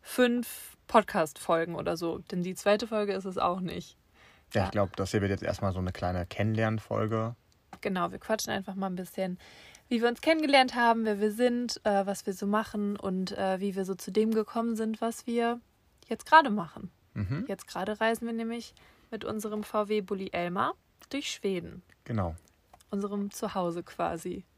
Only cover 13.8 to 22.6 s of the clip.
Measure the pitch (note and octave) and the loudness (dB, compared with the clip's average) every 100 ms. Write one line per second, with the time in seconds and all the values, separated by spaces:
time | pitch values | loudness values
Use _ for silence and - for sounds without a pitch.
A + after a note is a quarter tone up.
13.8 | F#3+ F#3 - F#3+ A3 A3 G#3+ A#3 A#3 A3 | -4 -4 -2 2 4 2 0 -2 -2 -2
14.8 | A3 A3 A#3 A#3 - A#3 A#3 A#3+ _ _ | -4 -2 -4 -4 -4 0 0 -2 _ _
15.8 | _ _ _ A3 - D#4 C#4+ G#3 E3 - | _ _ _ -8 8 8 8 0 -4 -8
16.8 | F3 _ _ - F#2+ C#3 B3+ G3 - F3 | -16 _ _ -6 -2 -2 -4 -6 -6 -4
17.8 | F#3+ G#3 A3 A3+ A#3 A3+ A3+ A#3 A3+ - | -2 0 2 0 -2 -4 -4 -6 -10 -20
18.8 | - _ _ A3 - A3 G#3+ G#3+ G#3 G#3+ | -20 _ _ -8 -4 -4 -4 -6 -2 -2
19.8 | G3+ G#3+ F#3+ G3 F#3+ - F3 F3+ B3 F#4+ | 2 0 -2 -6 -4 -2 -2 0 -2 -2
20.8 | _ _ - C4+ - - G3+ F#3 E3 F#3 | _ _ -8 -6 -6 -4 -2 -2 -6 -14
21.8 | - _ - A2+ F2+ E2 _ _ | -20 _ -4 -2 0 -4 _ _